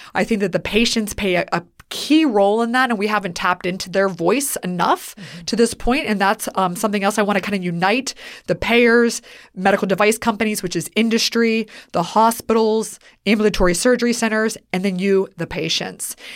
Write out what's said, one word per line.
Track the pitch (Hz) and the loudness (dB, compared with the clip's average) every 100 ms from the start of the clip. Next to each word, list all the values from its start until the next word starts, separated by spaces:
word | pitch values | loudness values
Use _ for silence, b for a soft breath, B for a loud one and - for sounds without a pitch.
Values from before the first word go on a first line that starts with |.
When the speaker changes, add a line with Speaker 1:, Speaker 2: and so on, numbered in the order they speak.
| B | B
Speaker 1:
I | - | -4
think | 202 220 | -2 0
that | 196 | 0
the | 175 | -2
patients | - 208 233 233 208 | -2 0 2 0 -4
pay | - 202 175 | -4 -2 -2
a, | - | 0
a | 170 175 _ - | -4 -4 _ -14
key | - - 311 311 | -10 0 2 4
role | 208 202 214 | 4 2 2
in | 233 | 0
that, | 247 254 | 0 0
and | 220 | 0
we | 208 | 0
haven't | 214 196 | -2 -2
tapped | 175 185 180 | -8 -4 -4
into | 185 190 - | -4 -6 -4
their | 180 196 | 0 0
voice | 175 170 233 277 - | 0 0 0 -2 -6
enough | 185 180 180 359 - - | -6 -2 0 0 -4 -18
Speaker 2:
Mm-hmm. | 170 170 175 | -18 -14 -6
Speaker 1:
to | 208 | 2
this | 233 | 2
point. | - 240 269 302 | 2 -2 0 0
And | 208 | 0
that's, | 196 208 - | 0 0 -4
um, | - 185 175 | -2 -2 0
something | 214 208 | -2 0
else | 196 208 | 0 0
I | |
wanna | 202 196 | 0 0
kinda | 190 202 | -2 -4
unite | 180 170 185 240 - - B B - | -4 0 0 0 -2 -10 B B -4
the | |
payers, | 170 - 233 240 233 233 - B B B - | -4 2 4 6 6 4 0 B B B -2
medical | 190 202 202 | 0 2 0
device | 202 214 214 | 2 2 2
companies, | 233 208 220 214 | 0 -2 -2 -4
which | 180 170 | -4 -6
is | 165 208 | -4 0
industry, | 226 226 - 233 233 220 214 B B | 2 2 0 2 2 0 -2 B B
the | - | -4
hospitals, | 170 214 226 233 - 226 220 220 214 - b b | 0 4 4 2 0 2 2 0 -4 -10 b b
ambulatory | - 214 214 - 185 | 0 2 2 4 2
surgery | 175 254 247 240 | 4 2 2 2
centers, | 233 226 220 220 - _ | 0 0 0 -2 -4 _
and | 180 | -4
then | 196 180 | -2 -2
you, | 196 190 190 - | 2 2 0 -6
the | 165 | -8
patients. | 175 160 - - - - - B | -6 -4 -4 -6 -10 -12 -12 B